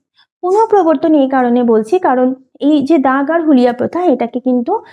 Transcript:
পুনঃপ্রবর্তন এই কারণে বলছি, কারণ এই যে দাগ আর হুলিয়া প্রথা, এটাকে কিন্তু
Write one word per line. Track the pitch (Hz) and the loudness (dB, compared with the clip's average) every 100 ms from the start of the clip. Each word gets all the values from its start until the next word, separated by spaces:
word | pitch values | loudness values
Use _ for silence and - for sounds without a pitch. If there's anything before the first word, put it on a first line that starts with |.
| _ _ _ _ | _ _ _ _
পুনঃপ্রবর্তন | 359 403 453 415 330 302 330 | -2 0 2 2 2 0 2
এই | 311 269 | 2 2
কারণে | 269 247 240 | 0 0 0
বলছি, | 240 220 220 370 | 2 0 0 -2
কারণ | 359 254 254 262 _ _ | 0 0 -2 -4 _ _
এই | 277 302 | 0 0
যে | 269 330 | 2 0
দাগ | 262 269 277 | 2 0 -2
আর | 330 320 | -2 2
হুলিয়া | 269 247 | 2 2
প্রথা, | 240 233 339 359 | 0 -6 -2 -2
এটাকে | 247 233 247 | -2 -4 -6
কিন্তু | 254 247 240 427 - | -2 -2 -2 -6 -6